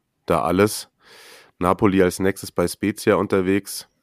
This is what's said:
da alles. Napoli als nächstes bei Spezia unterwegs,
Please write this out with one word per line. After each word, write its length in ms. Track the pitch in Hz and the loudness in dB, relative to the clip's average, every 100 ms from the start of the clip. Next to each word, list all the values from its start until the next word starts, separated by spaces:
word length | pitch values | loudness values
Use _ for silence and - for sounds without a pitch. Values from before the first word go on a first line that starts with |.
| _ _ - | _ _ -2
da 160 | 82 | -2
alles. 480 | 64 90 107 - - _ _ - - - _ _ | 0 2 0 -2 -14 _ _ -20 -20 -20 _ _
Napoli 420 | 87 92 107 95 | -2 2 2 4
als 180 | 90 - | 2 0
nächstes 320 | 95 - - | -4 -4 -6
bei 160 | - 87 | -4 -4
Spezia 480 | - 98 - - 90 | -2 -6 -2 0 2
unterwegs, 720 | 98 98 92 101 - - - _ | 2 0 2 0 -4 -12 -16 _